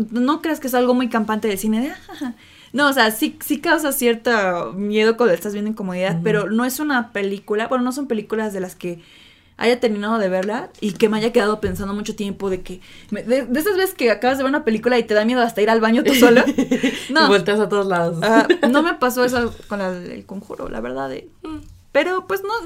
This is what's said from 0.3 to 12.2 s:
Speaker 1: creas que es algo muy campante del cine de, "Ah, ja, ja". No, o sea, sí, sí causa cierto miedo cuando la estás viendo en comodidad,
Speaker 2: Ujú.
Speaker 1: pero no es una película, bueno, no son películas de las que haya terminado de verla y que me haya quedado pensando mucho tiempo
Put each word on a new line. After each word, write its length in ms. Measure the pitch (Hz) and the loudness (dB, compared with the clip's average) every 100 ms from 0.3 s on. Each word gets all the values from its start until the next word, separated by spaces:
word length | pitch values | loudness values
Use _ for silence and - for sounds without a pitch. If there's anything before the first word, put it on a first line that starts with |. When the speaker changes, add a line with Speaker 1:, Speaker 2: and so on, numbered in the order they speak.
| 320 | -2
Speaker 1:
creas 160 | 330 294 | -2 -4
que 60 | 262 | 0
es 80 | |
algo 180 | 247 247 | 2 2
muy 160 | 254 247 | 2 0
campante 380 | 233 214 214 220 | -2 -2 -2 -2
del 80 | 190 | -4
cine 220 | 214 220 | -2 -2
de, 100 | 277 | -2
"Ah, 40 | - - | -8 -16
ja, 60 | 359 | -12
ja". 180 | 262 - - - - | -10 -12 -20 -20 -8
No, 160 | 233 285 | 0 2
o 40 | |
sea, 180 | 269 220 | 4 2
sí, 280 | 220 311 - | 2 -4 -4
sí 160 | - 294 | -4 -2
causa 320 | 339 320 311 | 0 0 0
cierto 800 | 269 240 226 247 226 185 175 113 | 0 0 2 0 0 0 -2 -4
miedo 420 | 180 208 214 220 226 | -6 -2 2 2 4
cuando 160 | 240 | 2
la 20 | 254 | 2
estás 160 | 214 | -2
viendo 160 | 202 208 | -6 -4
en 40 | |
comodidad, 400 | 220 190 180 190 170 | -4 -6 -2 -2 0
Speaker 2:
Ujú. 60 | |
Speaker 1:
pero 260 | 170 208 190 | 0 0 0
no 140 | 220 | 0
es 140 | 254 254 | -2 -2
una 320 | 302 262 226 | -2 -2 -2
película, 560 | 202 196 196 - 208 233 | -4 -4 -6 -4 -4 0
bueno, 160 | 254 | -2
no 80 | 247 | -2
son 140 | 254 277 | -4 -4
películas 460 | 220 214 214 220 | -4 -4 -4 -4
de 80 | 196 | -6
las 140 | 185 - | -8 -10
que 240 | 175 170 - - - _ _ - | -10 -10 -16 -20 -20 _ _ -4
haya 220 | 226 247 | 0 2
terminado 380 | 240 208 208 226 | 0 0 -2 0
de 100 | 190 | 0
verla 400 | 185 196 233 359 - | 0 -2 -4 -8 -6
y 120 | 214 | -6
que 160 | 165 220 | 0 0
me 80 | 214 | 2
haya 160 | 226 | 2
quedado 280 | 240 208 214 | 2 2 0
pensando 320 | 202 180 196 | -4 -4 -6
mucho 200 | 208 208 | -6 -8
tiempo 360 | 208 | -6